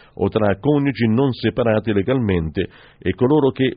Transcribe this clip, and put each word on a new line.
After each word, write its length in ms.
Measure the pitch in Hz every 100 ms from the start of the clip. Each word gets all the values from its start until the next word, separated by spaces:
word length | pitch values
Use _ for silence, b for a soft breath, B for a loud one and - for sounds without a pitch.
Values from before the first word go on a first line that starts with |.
| B
o 140 | - 98
tra 300 | 113 104 98
coniugi 480 | 139 147 143 120 117
non 240 | 110 139
separati 600 | 120 113 117 117 110 104
legalmente 760 | 101 95 131 110 92 80 85 - B B B
e 140 | - 95
coloro 340 | 123 151 135
che 240 | 131 131